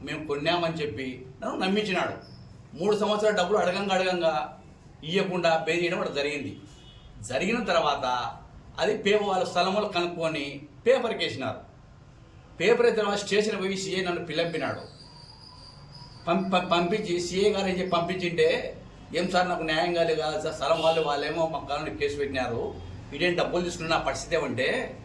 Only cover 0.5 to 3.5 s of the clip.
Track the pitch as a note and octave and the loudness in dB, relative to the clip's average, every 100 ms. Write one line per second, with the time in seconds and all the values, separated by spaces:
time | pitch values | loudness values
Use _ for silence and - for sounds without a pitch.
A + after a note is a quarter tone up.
0.5 | F3 E3 D#3+ D3 B2+ C3 B2+ - - C3+ | 2 0 -2 -4 -4 -8 -8 -12 -10 -6
1.5 | - F#3+ G#3 G3+ F3 C3+ - - - - | -2 0 0 0 0 -2 -6 -14 -20 -20
2.5 | - - C#3+ F#3+ G#3 G#3 G#3 G#3+ G3 F3 | -20 -16 -2 0 2 2 2 2 4 4